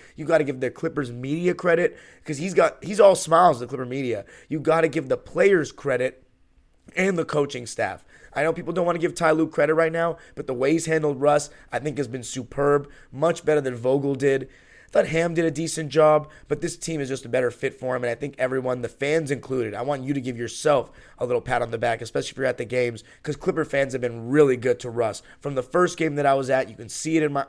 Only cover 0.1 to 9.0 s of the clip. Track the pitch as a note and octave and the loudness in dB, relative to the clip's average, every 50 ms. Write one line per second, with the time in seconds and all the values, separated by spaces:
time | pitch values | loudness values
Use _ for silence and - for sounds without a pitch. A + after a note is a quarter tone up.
0.1 | - - D#3+ C#3 E3+ D#3 D3+ C3+ C#3 B2+ C3 B2 - - - E3 D#3+ D3+ C#3 A#2+ | -14 -8 -2 2 2 2 2 0 -4 -4 -4 -6 -4 -4 -6 -6 -4 -4 -6 -6
1.1 | A#2+ A#2+ B2+ C3+ D3 E3+ F3 F3+ F3 F3 - F3+ E3+ E3 F3 - - - - - | -8 -10 -8 -6 -4 -2 0 -2 -2 0 0 2 2 4 2 0 -2 -4 -20 -20
2.1 | - - - - D3+ C3 E3 G3 F3 E3+ E3+ D3+ - - - D#3+ G#3 G3 G#3 G3 | -20 -16 -10 -10 -8 -6 -6 -2 2 4 4 4 2 -4 -10 -2 4 6 8 8
3.1 | F#3 - - D3+ D#3+ E3+ F3+ F3 C#3+ A#2 B2 A#2 C3 B2+ B2+ B2 B2+ C#3 C3+ B2 | 8 6 2 4 6 6 6 6 4 2 -4 -8 -8 -8 -8 -6 -6 -4 -4 -4
4.1 | A2 G2+ G2 - - - - - C#3+ D#3 C3 D#3 D#3+ E3 E3 E3 - D#3+ C#3 B2+ | -4 -6 -8 -12 -20 -20 -10 -6 -6 -2 2 2 4 4 4 2 0 0 -2 -2
5.1 | B2+ - - - - E3 F#3+ G3+ G3 E3+ D3 - - - - C#3+ C3 B2 B2+ C3 | -2 -2 -4 -4 2 4 4 6 6 4 2 0 -6 -8 -4 -2 0 0 0 -2
6.1 | - - _ _ _ _ _ _ _ _ _ _ _ _ _ - - F3 F#3 G3 | -4 -8 _ _ _ _ _ _ _ _ _ _ _ _ _ -8 -4 -2 0 0
7.1 | F#3+ E3 D#3 - - D3 C#3+ C#3+ - B2+ A#2+ A2 - - A2 F#2+ F#2+ - - _ | 0 0 -2 0 0 0 0 0 -4 -10 -12 -8 -6 -4 -4 -4 -4 -8 -14 _
8.1 | - - - - - C3 D3 D#3+ E3 E3+ - D3+ E3+ F3+ F3 F3 E3+ E3+ | -20 -20 -18 -8 -4 -2 0 0 0 -2 -4 -4 -2 -2 0 0 0 0